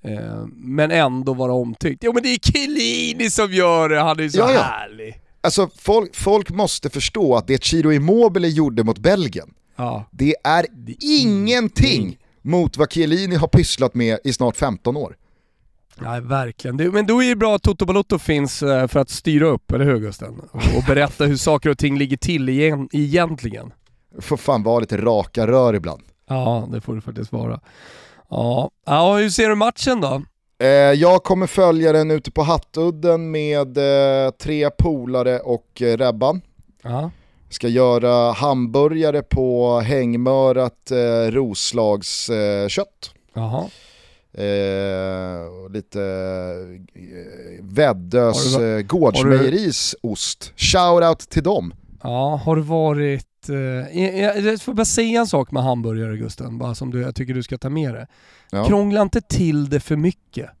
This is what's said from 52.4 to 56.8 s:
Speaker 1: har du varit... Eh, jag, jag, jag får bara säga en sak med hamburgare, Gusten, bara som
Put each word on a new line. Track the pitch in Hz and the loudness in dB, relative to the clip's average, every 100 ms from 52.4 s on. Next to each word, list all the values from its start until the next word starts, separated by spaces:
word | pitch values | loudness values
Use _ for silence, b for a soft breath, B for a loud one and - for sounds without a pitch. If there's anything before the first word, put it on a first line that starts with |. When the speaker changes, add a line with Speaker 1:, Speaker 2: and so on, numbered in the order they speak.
Speaker 1:
har | 160 160 | 0 -2
du | |
varit... | 151 160 156 147 147 139 - _ - | 0 0 0 0 -2 -4 -8 _ -10
Eh, | 139 | -6
jag, | 131 127 139 165 190 190 | -6 -6 -8 -4 -4 0
jag, | 208 208 | -2 0
jag | 208 220 | -2 -2
får | - | -4
bara | 220 | -2
säga | 220 - 226 233 | 0 0 0 0
en | 226 | 0
sak | 147 127 | 0 -2
med | 135 | -2
hamburgare, | 131 120 113 110 110 110 | -2 -2 -4 -4 -6 -8
Gusten, | 113 - 117 117 | -10 -10 -12 -10
bara | 123 | -8
som | 117 | -8